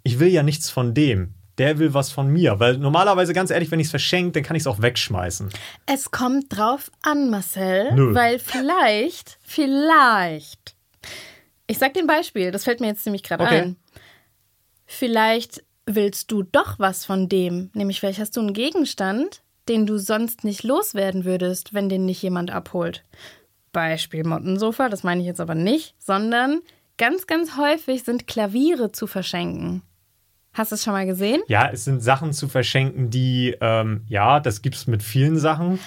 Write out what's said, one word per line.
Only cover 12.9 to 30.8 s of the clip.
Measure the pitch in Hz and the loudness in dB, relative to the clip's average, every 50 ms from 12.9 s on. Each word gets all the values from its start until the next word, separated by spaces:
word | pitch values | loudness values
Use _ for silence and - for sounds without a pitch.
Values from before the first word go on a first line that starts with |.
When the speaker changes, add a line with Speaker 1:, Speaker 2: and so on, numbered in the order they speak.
| 208 208 - | -4 -4 -4
Speaker 2:
nämlich | 220 202 196 - | -4 -6 -6 -4
gerade | - 175 165 170 | -4 -2 0 2
Speaker 1:
Okay. | 220 247 233 | 4 4 2
Speaker 2:
ein. | 175 180 180 - _ _ _ - - - - _ _ _ _ _ _ _ _ _ _ _ _ _ _ | 2 0 -4 -8 _ _ _ -20 -20 -20 -20 _ _ _ _ _ _ _ _ _ _ _ _ _ _
Vielleicht | _ - - 269 240 226 220 220 220 226 233 233 - - - - _ _ _ _ | _ -8 -4 -2 0 2 2 4 4 2 0 -2 -6 -14 -20 -20 _ _ _ _
willst | - 202 214 208 202 196 - - - | -4 0 0 0 0 0 -4 -8 -4
du | 220 208 190 | -2 -2 -2
doch | 185 - 277 359 - - - | 2 2 2 2 2 -4 -2
was | 202 190 185 - - | -2 -2 -2 -2 -4
von | - 196 190 190 180 | -2 0 0 0 2
dem. | 196 190 180 180 175 180 185 185 _ | 2 0 0 0 -2 -4 -6 -6 _
Nämlich | 214 202 196 196 - | -4 -2 -2 -2 -2
vielleicht | - 196 190 190 | -4 -4 -4 -4
hast | 214 214 - 247 | -8 -6 -4 -4
du | |
einen | 226 208 196 | -2 -2 -2
Gegenstand, | 208 233 294 - 392 294 - - - 196 190 196 220 294 392 - - _ _ _ _ _ - | -2 -4 -2 0 0 -2 -2 -2 -4 -4 -2 -2 -2 -2 -4 -6 -12 _ _ _ _ _ -2
den | 233 220 214 | 0 2 2
du | 208 214 214 | 2 0 -2
sonst | 196 - 226 214 226 233 - - - | -2 -2 -2 -2 -2 -4 -6 -6 -6
nicht | 214 208 196 - | -6 -6 -4 -2
loswerden | 220 262 330 427 - - 208 196 190 185 190 180 | 0 0 0 0 -2 -2 -2 -2 -2 -2 -2 -2
würdest, | 180 185 180 180 180 185 180 - - - | -2 -2 0 0 -2 -4 -4 -8 -6 -4
wenn | 202 202 196 | -2 -2 0
den | 190 190 190 | 0 0 0
nicht | 185 185 - - | 0 -2 -2 -2
jemand | 185 180 180 175 175 | -4 -2 -2 -4 -4
abholt. | - - 175 - - 180 170 170 175 - - _ - - - - - _ _ _ _ _ _ _ | -6 -8 -10 -6 -6 -4 -4 -4 -6 -10 -16 _ -20 -20 -20 -20 -20 _ _ _ _ _ _ _
Beispiel | _ 170 165 160 160 156 - - - 156 160 | _ -2 0 0 -2 -2 -4 -6 -6 -4 -2
Mottensofa, | 165 160 160 - 185 190 196 214 220 226 - 269 254 | -2 -2 -2 -2 -2 -2 0 0 -2 0 0 0 -2
das | 208 190 - | -2 -2 -2
meine | 185 175 180 | -2 0 0
ich | 175 175 | -2 -4
jetzt | 175 175 | -4 -6
aber | 170 165 165 | -4 -4 -2
nicht, | 160 165 190 254 320 311 - _ _ | 0 2 2 2 0 -2 -4 _ _
sondern | - - 196 190 208 226 233 240 247 269 294 330 349 - _ _ _ _ _ _ | -4 -2 -2 0 0 0 0 2 2 2 0 -2 -4 -8 _ _ _ _ _ _
ganz, | 233 233 302 370 - - | 0 0 0 0 -4 -2
ganz | 330 320 339 320 - 254 | -2 -2 -2 -2 -2 0
häufig | 294 285 302 330 320 - 262 254 247 | 2 2 2 0 0 -2 -4 -2 -2
sind | - 240 247 - | -4 -4 -4 -4
Klaviere | - - 233 214 202 196 240 269 320 349 269 240 202 | -6 -4 -2 -2 0 0 2 2 2 2 2 0 -4
zu | - - - | -4 -6 -8
verschenken. | 202 - - 180 - - 175 175 175 175 - 170 170 175 185 - _ _ _ _ _ _ _ _ _ _ _ _ _ | -6 -6 -6 -6 -4 -4 -4 -4 -4 -4 -6 -6 -6 -6 -6 -8 _ _ _ _ _ _ _ _ _ _ _ _ _
Hast | _ - 220 214 | _ -6 -6 -4
du | 214 | -4
es | 208 | -6